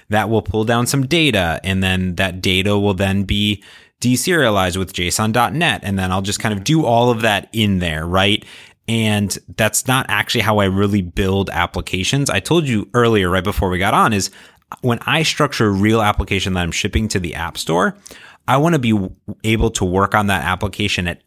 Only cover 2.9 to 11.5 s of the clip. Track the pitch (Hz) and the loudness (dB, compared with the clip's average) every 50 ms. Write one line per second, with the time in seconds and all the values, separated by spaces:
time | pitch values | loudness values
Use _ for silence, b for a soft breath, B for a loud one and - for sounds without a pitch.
2.9 | 98 90 98 95 95 98 98 98 101 104 104 104 104 - B B B B B B | 0 0 0 0 0 -2 -2 -2 -2 0 0 0 -2 -2 B B B B B B
3.9 | B - - 123 127 123 - 185 180 165 135 113 104 98 92 92 85 95 92 - | B -4 0 0 0 0 0 0 2 2 2 2 2 2 2 0 0 -2 -6 -6
4.9 | - - 90 87 - - 110 110 110 123 120 104 107 151 175 156 107 - - 101 | -4 -4 -4 -2 -2 -2 -2 0 2 0 0 0 0 0 0 0 -2 -2 -4 -4
5.9 | 98 95 92 92 90 98 98 104 95 - - 113 104 98 95 - 156 160 151 113 | -2 -2 -2 -2 -2 -2 -2 -4 -4 -4 -2 -4 -4 -4 0 0 2 2 2 2
6.9 | 120 117 120 123 120 110 113 113 104 95 - - - 113 110 104 98 92 87 85 | 2 4 4 2 2 2 2 0 0 0 -2 -6 -4 0 0 2 2 0 0 -2
7.9 | 78 78 80 85 90 95 98 101 107 - - B B B B B B B _ - | -2 -4 -4 -2 0 2 2 2 2 0 -2 B B B B B B B _ -4
8.9 | 113 113 110 110 104 104 101 95 - - _ - - - 110 107 - - - 127 | -2 0 0 2 2 0 0 -2 -4 -8 _ -14 -4 -2 -2 0 0 -2 -2 0
9.9 | 127 131 - - 104 104 104 - - 120 101 110 107 104 101 95 95 98 104 101 | -2 -2 0 -2 -2 -2 -2 -2 -2 0 0 2 2 2 2 2 2 2 0 2
10.9 | 101 104 90 87 - - 98 95 95 98 98 - | 2 0 -2 -2 -2 -2 0 0 2 0 0 -2